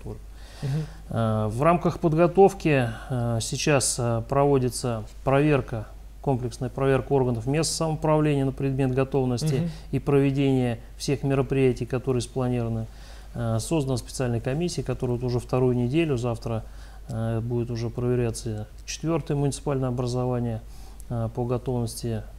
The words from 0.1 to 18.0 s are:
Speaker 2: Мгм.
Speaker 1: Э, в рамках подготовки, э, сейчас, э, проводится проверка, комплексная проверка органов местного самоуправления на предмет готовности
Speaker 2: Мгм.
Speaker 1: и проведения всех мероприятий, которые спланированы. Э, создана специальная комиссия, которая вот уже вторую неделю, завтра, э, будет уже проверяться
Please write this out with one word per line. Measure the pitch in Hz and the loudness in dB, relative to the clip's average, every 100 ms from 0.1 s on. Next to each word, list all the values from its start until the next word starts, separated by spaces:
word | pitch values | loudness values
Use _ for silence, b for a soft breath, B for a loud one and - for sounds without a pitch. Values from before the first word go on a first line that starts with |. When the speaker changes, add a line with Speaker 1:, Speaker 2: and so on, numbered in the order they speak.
| 107 - B B B | -12 -14 B B B
Speaker 2:
Мгм. | 139 151 151 B - | -4 -4 -6 B -6
Speaker 1:
Э, | 110 110 107 107 | -2 0 0 -2
в | 113 | 2
рамках | 160 175 170 - | 4 4 2 0
подготовки, | 170 156 175 190 196 196 160 135 117 110 B | 2 4 4 8 6 6 2 2 2 -2 B
э, | 123 120 113 | -2 0 -2
сейчас, | - 135 160 139 - - | -2 -2 2 2 2 0
э, | 117 113 113 | 0 0 0
проводится | 139 143 139 127 - 127 110 104 - | 4 6 4 2 -2 -2 -4 -6 -4
проверка, | 131 139 151 143 - 113 - - - - | 2 4 6 4 0 -6 -8 -14 -18 -4
комплексная | 143 123 123 - 123 | 0 0 -2 -4 -6
проверка | - 135 131 - | 0 4 4 4
органов | 139 127 113 123 | 2 4 0 0
местного | 156 156 - 160 | 0 0 0 -2
самоуправления | 156 156 151 151 139 | 0 4 4 4 4
на | 135 | 2
предмет | 135 139 135 131 | 0 0 2 2
готовности | 127 131 139 127 117 156 | 2 2 2 2 0 0
Speaker 2:
Мгм. | 139 170 B B | 0 -2 B B
Speaker 1:
и | 135 | -2
проведения | - 143 139 135 139 131 123 113 B - | 4 4 4 4 4 4 2 -2 B -8
всех | - 202 | -2 0
мероприятий, | 139 135 123 135 131 120 120 | 2 2 2 4 4 2 -2
которые | 127 135 127 | -2 0 -2
спланированы. | - 135 123 123 117 113 110 B B B B | -2 -2 0 0 -2 -4 -6 B B B B
Э, | - 117 113 | -6 -2 -2
создана | - 165 135 120 | 0 0 0 -2
специальная | - - 123 117 | -4 -4 -2 -2
комиссия, | 127 147 175 151 | -2 -2 -2 -2
которая | 127 123 123 123 | -4 -2 -2 -2
вот | |
уже | 123 120 | -2 -2
вторую | - 127 127 | 0 2 4
неделю, | 123 120 156 160 120 | 4 2 2 2 0
завтра, | 120 113 117 110 B B B B - | -2 -4 -4 -6 B B B B -8
э, | 113 113 113 | -4 -2 -2
будет | 117 120 120 | -2 -2 -2
уже | 117 117 | -4 -4
проверяться | 123 | -2